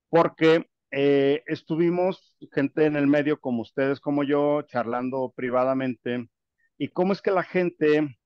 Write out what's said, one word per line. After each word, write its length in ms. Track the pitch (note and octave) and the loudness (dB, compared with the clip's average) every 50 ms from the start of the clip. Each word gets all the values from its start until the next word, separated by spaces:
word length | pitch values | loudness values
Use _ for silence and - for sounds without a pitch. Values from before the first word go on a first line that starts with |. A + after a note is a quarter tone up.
| _ _ | _ _
porque, 580 | - E3 E3 E3 - - D#3 D#3+ D#3+ E3 - - _ _ _ _ | 2 2 2 2 0 2 4 4 4 4 2 -4 _ _ _ _
eh, 520 | - C3+ C#3 C#3+ C#3+ C#3 C#3 C#3 C#3+ - - | -4 0 2 2 4 4 4 2 0 0 -4
estuvimos 920 | - D#3+ D3 - - F3 D3+ F3 E3+ F3 F3+ F3+ F#3 F3 - _ _ _ _ C3+ - - | -6 -8 -8 -6 -4 -2 0 0 0 2 0 0 -2 -2 -6 _ _ _ _ -20 -8 -4
gente 320 | D#3 C#3 C3+ - D#3+ D#3 | -2 -2 -2 0 0 0
en 100 | D#3 D3+ | 2 2
el 100 | D3 C#3+ | 2 2
medio 320 | C#3 C#3+ D3 C#3+ D3 D3+ - | 2 2 2 2 0 -2 -4
como 220 | - C3+ B2 A#2 | -4 -4 -4 -6
ustedes, 400 | G#2+ - _ - C3+ C3+ C#3 C3+ | -6 -6 _ -4 -2 -2 -2 -4
como 240 | - D3+ C#3+ C#3+ C#3+ | -4 -4 -2 -2 0
yo, 380 | C3+ D3 C#3+ D3 D3 D3 D3+ D3 | 0 0 0 2 0 0 -2 -4
charlando 720 | - - A#2+ A2+ A2 A#2+ B2 B2+ B2+ B2+ C3+ C3 B2 - | -4 -6 -4 -4 -4 -4 -4 -4 -4 -4 -6 -6 -6 -8
privadamente, 920 | - B2+ B2+ A#2+ B2+ B2+ C3 C3 C3 C3 C3 A#2+ - - B2 A#2+ B2 A#2+ - _ _ _ _ _ _ _ _ _ - | -8 -6 -2 0 0 0 0 0 -2 -2 -4 -6 -6 -6 -6 -6 -6 -8 -10 _ _ _ _ _ _ _ _ _ -8
y 100 | D3 - | -8 -6
cómo 240 | - E3+ F#3 F#3 G3+ | -2 -2 -2 0 -2
es 80 | - | -2
que 100 | - A3 | -2 -2
la 120 | G3 F3+ D#3+ | -2 -2 -2
gente 720 | - - F#3 F3+ F3 - - D#3 D3+ D3+ D3+ D#3 D3 B2 _ _ | -2 -2 -2 -2 -2 -2 0 2 2 2 2 0 -2 -6 _ _